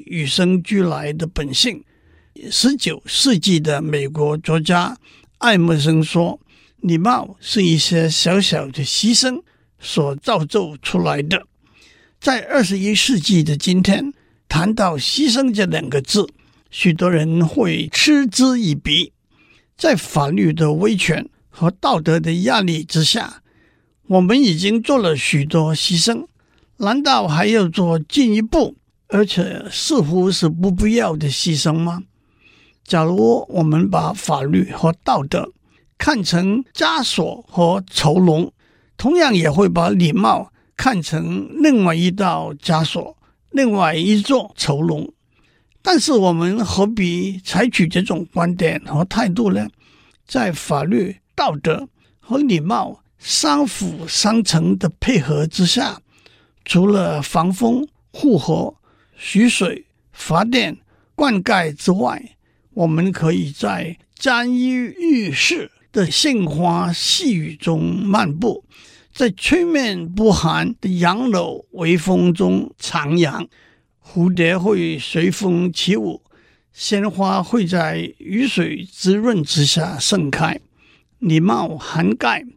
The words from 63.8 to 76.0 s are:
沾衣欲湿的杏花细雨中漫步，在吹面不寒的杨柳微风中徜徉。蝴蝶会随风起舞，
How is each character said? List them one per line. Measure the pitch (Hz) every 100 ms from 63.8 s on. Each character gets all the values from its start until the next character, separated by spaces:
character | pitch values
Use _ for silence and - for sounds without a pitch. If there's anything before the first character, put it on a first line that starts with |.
| 165 175 _
沾 | _ 277 240 240
衣 | 247 254
欲 | 254 240 - 339 269 196
湿 | 135 - 330 - _ _
的 | - 180
杏 | - 302 247 175
花 | 147 175 170 175
细 | 170 - - 311
雨 | 185 156
中 | 151 - 160 165
漫 | 180 196 202 190
步， | 151 220 - - - - - _
在 | - 240
吹 | 190 - 330 339
面 | 302 240 185 165
不 | 185 220
寒 | 185 165 156 165 240
的 | 196 180
杨 | 175 196 254
柳 | 190 165 156 -
微 | 180 165 175
风 | 175 185 175
中 | 170 185 190 - -
徜 | - 170 143 170
徉。 | 160 85 - _ _ _ _ _ _
蝴 | - 180
蝶 | 180 165 185
会 | 185 202 165 156
随 | - 170 180
风 | - 196 175 180
起 | 165 165
舞， | 214